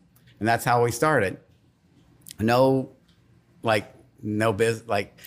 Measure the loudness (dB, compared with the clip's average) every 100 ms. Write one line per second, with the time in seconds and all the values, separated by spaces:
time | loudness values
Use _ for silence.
0 | _ _ _ -6 -2 0 0 0 0 0
1 | 2 2 0 -4 _ _ _ _ _ _
2 | _ _ -20 -4 0 4 4 2 -4 -14
3 | _ _ _ _ _ _ -2 -2 -2 -14
4 | _ _ -6 -2 -2 0 -2 -2 -4 -4
5 | -4 -14